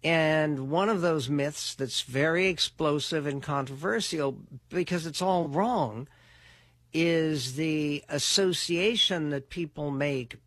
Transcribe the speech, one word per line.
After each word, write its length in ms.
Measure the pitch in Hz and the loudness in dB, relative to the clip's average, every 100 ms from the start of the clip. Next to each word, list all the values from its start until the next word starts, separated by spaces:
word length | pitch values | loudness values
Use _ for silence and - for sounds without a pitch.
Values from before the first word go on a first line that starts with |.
And 640 | 156 165 156 156 151 143 135 | 2 2 4 4 2 0 -2
one 200 | 160 202 | 0 2
of 120 | 214 | 2
those 280 | 175 160 127 | 2 0 0
myths 440 | 143 143 147 - | 0 0 -4 -8
that's 280 | - 131 - | -6 -4 -4
very 460 | - 127 151 170 190 | -4 0 2 2 2
explosive 760 | 170 - - 160 147 131 160 147 | 0 -2 0 0 2 0 -2 -2
and 160 | 139 | -4
controversial, 960 | 135 143 131 139 175 226 - 165 139 127 - 127 _ | -2 -2 -2 -4 -2 0 -2 0 -2 -2 -12 -20 _
because 360 | 175 180 180 160 | -4 0 -2 -4
it's 160 | 147 | -2
all 260 | 185 185 160 | 2 2 2
wrong, 600 | 143 214 240 135 107 135 _ - - - - _ _ _ | 2 2 2 0 -4 -10 _ -20 -20 -20 -20 _ _ _
is 600 | 156 165 165 160 151 123 131 | 0 2 4 2 0 -4 -2
the 480 | 160 156 151 147 - | -2 0 0 -4 -4
association 1200 | 147 - - 190 170 - 170 196 233 - 180 151 | -2 2 4 4 2 0 2 2 2 2 2 0
that 180 | 143 135 | -2 -6
people 400 | - 165 - 147 | -8 -8 -4 -4
make 480 | 139 143 139 120 - | 0 0 -2 -4 -12